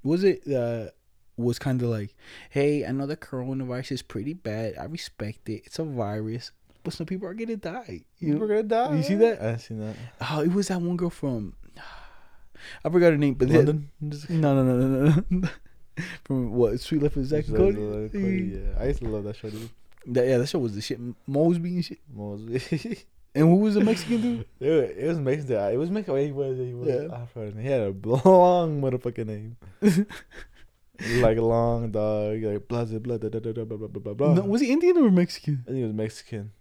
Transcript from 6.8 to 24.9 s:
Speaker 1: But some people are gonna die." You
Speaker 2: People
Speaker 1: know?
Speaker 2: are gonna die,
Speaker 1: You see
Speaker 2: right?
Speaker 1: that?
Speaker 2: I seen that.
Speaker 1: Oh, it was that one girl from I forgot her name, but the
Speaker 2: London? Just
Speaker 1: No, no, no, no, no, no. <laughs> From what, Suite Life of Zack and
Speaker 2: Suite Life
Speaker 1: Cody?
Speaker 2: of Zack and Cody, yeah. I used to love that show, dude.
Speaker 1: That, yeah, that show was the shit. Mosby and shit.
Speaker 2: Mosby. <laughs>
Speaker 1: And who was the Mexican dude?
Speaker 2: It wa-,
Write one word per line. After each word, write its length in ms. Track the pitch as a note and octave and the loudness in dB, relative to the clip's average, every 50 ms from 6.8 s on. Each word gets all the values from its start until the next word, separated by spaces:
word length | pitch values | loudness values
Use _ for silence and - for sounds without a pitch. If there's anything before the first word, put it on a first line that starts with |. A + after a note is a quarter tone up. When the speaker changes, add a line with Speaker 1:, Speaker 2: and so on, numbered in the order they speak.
| _ | _
Speaker 1:
But 80 | E3+ | -10
some 140 | - - E3 | -8 -8 -6
people 240 | D#3 F#3+ F#3 G#3 F3+ | -6 -6 -6 -6 -8
are 40 | F#3 | -8
gonna 220 | A3+ A3+ A3+ A3+ | -8 -8 -6 -8
die." 480 | G3+ - E3+ F3 B3+ A#3+ - F#3 E3+ - _ _ _ | -8 -8 -8 -10 -10 -10 -12 -14 -14 -14 _ _ _
You 160 | E3+ D3+ D3 | -2 0 0
Speaker 2:
People 60 | D3+ | 0
Speaker 1:
know? 40 | A3 | 2
Speaker 2:
are 40 | G#3+ G#3 G#3+ | 2 2 0
gonna 60 | A3 | 2
die, 340 | G#3 A3+ A3+ A#3+ C4 - D#3+ | 2 2 2 2 2 2 0
Speaker 1:
You 60 | D#3 | 2
see 100 | - F#3+ | 2 4
Speaker 2:
right? 240 | G3+ A3+ A#3 A3 - | 6 6 4 4 0
Speaker 1:
that? 20 | |
Speaker 2:
I 140 | - A2+ A#2 | -2 -4 -4
seen 240 | A#2 - - A#2 A2 | -4 -6 -10 -8 -8
that. 160 | G#2+ G#2+ A2 - A#2+ A#2+ - - B2 A#2+ | -6 -8 -8 -10 -14 -16 -12 -10 -6 -4
Speaker 1:
Oh, 120 | D#3 D#3 | -2 0
it 100 | D3+ E3+ | 2 2
was 160 | F3 G3+ G3 - | 2 2 0 0
that 140 | F#3+ F3+ | -2 -2
one 160 | F3 F3 F3+ F3 | -2 -2 -2 -2
girl 120 | F3+ E3+ | -2 -4
from 460 | - - - C#3 B2+ A#2 G#2 F#2 - - - - - - - - - - - - - - - - - - - - - - - - - - - | -4 -4 -6 -4 -4 -4 -6 -8 -12 -14 -20 -20 -20 -20 -20 -18 -18 -18 -20 -20 -20 -20 -20 -20 -20 -20 -20 -20 -20 -20 -18 -18 -18 -8 -6
I 60 | - | 2
forgot 220 | E3 F3+ F3 E3+ | 4 6 6 6
her 60 | D#3+ C#3+ | 6 6
name, 160 | D3 C#3+ C3 | 2 2 2
but 120 | C#3 C3 C3 | 2 2 6
the 60 | D#3 D#3+ | 6 6
Speaker 2:
London? 320 | C#3+ D3+ D3+ D3+ C#3+ - - - D3 D3 | 6 6 4 0 -4 -8 -12 -10 -10 -10
Just 220 | D3 D3 D3 - | -10 -10 -8 -2
Speaker 1:
No, 260 | F3 D#3+ D#3 C#3+ C#3 | 0 2 2 4 4
no, 80 | C3+ C3 | 4 4
no, 120 | B2+ B2+ B2 | 4 4 2
no, 280 | B2+ C3 C3+ C3 C#3 D3+ | 2 2 2 4 4 6
no, 140 | D#3 D#3+ G#3 - | 4 4 2 2
no. 200 | F3+ F3+ F#3+ D#3+ - - - - - - - | 0 0 0 -2 -6 -8 -18 -20 -20 -20 -20
<laughs> 400 | - - - E3+ F3+ - - - | -18 -14 -14 -12 -12 -14 -16 -6
From 300 | - C#3 C3 B2 A#2 G2+ | -4 -2 -2 -2 -2 2
what, 260 | A#2+ A#2+ A2 G#2+ B2 | 4 4 4 2 -2
Suite 220 | - - E3 D3+ | -4 -2 0 2
Life 140 | C#3+ D3 D3 C#3+ | 2 2 0 0
of 80 | C3 | -2
Zack 220 | B2+ D3+ D3+ D3 - | 0 0 -2 0 0
and 80 | A2+ G#2+ | 2 4
Speaker 2:
Suite 20 | |
Life 160 | F#3 G3 G#3 | 4 4 4
Speaker 1:
Cody? 100 | G#3 G#3 | 0 -2
Speaker 2:
of 80 | G#3 G#2 | -4 -4
Zack 200 | G#2+ G#2+ A2 - | -6 -6 -6 -4
and 100 | G#3 - | -2 -2
Cody, 380 | F#3+ - F#3+ F#2+ G2+ G2 F#2+ G2 F#2+ - | 0 0 0 -2 -4 -4 -4 -4 -2 -2
yeah. 60 | G2+ A2 | 0 0
I 40 | C3+ | 0
used 120 | C#3+ - | -2 -2
to 80 | A#2+ A2+ | -4 -4
love 140 | G#2+ G#2+ G2+ | -4 -4 -6
that 100 | G#2 G2+ | -6 -10
show, 140 | - - A2 | -10 -10 -10
dude. 200 | G#2 G#2+ A2+ A#2 - _ - - - - - - | -10 -10 -12 -14 -16 _ -20 -20 -20 -20 -10 -2
Speaker 1:
That, 200 | A#2+ B2+ B2 C3 | 0 2 4 4
yeah, 100 | C3+ A#2+ | 4 2
that 100 | B2 C#3 | 2 0
show 120 | - F3+ | 0 -2
was 160 | B2+ A#2 G2+ | -2 -2 -4
the 60 | G2+ | -6
shit. 180 | A2+ - - A#2 A#2+ A#2+ A#2 _ _ - | -6 -6 -8 -8 -8 -12 -12 _ _ -4
Mosby 480 | C3+ C#3+ D#3 E3+ F3 E3+ E3+ F3 F3+ | 0 2 4 4 4 2 -2 -4 -4
and 100 | F3+ E3+ | -4 -4
shit. 140 | - - - - - C3 | -6 -8 -16 -18 -18 -14
Speaker 2:
Mosby. 840 | G2+ G#2 G#2 G#2 G#2 G#2+ A2+ A#2 C3 B2+ - - D3 - A3+ A#3 - - - | -12 -10 -10 -10 -10 -10 -6 -6 -6 -4 -4 -6 -4 -4 -6 -10 -10 -12 -20
<laughs> 40 | _ - - - _ | _ -20 -20 -8 _
Speaker 1:
And 120 | C3+ D3+ D#3+ | 4 6 6
who 100 | F3 F#3+ | 8 6
was 180 | G#3 A3 G3+ | 6 4 4
the 60 | G#3 | 4
Mexican 400 | G3+ G#3+ A3+ - - A3 A#3 A3+ | 4 4 2 0 0 -2 -2 0
dude? 240 | G#3+ A#3+ A#3+ A3+ - - _ _ | 0 0 -2 -4 -8 -12 _ _
Speaker 2:
It 100 | B2+ C#3 | 0 2
wa-, 320 | D#3+ D#3+ B2+ G2+ | 4 4 4 2